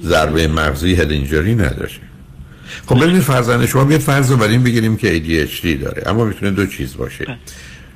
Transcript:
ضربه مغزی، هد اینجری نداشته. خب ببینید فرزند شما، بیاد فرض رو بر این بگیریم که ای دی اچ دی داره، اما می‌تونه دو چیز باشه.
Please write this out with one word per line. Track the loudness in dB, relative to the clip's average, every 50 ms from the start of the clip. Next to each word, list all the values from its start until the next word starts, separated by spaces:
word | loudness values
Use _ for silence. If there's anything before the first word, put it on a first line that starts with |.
| -2
ضربه | 0 2 2 2 2 0 0 0
مغزی، | 0 0 0 0 -2 -2 -2 0 0 2
هد | 2 0 0
اینجری | -2 -4 -2 -2 -2 -2 0 0 0
نداشته. | 0 0 -2 -2 -6 -8 -10 -12 -18 -20 -20 -20 -20 -20 -20 -20 -20 -20 -20 -20 -20 -20 -18 -18 -16 -4
خب | 0 2 4 4
ببینید | 4 4 4
فرزند | 4 4 2 2 2 2 2 2 2
شما، | 2 2 2 4
بیاد | 4 4 2
فرض | 2 2 2 2 4 4
رو | 4
بر | 4 4
این | 4 4 4 4
بگیریم | 2 2 2 2 0 0
که | 0 0 0
ای | 0 0
دی | 0 0 0 0
اچ | 0 -2 -6 -6
دی | -4 -2 -2
داره، | -2 -4 -8 -8 -6 -4
اما | -2 0 0 0
می‌تونه | 0 -2 -4 -4 -2
دو | 0 0 -2
چیز | -2 -2 -8 -8 -8 -6
باشه. | -8 -10 -10 -8 -10 -10 -10 -10 -14 -16 -20 -20 -20 -20 -20 -20 -20 -20 -20 -20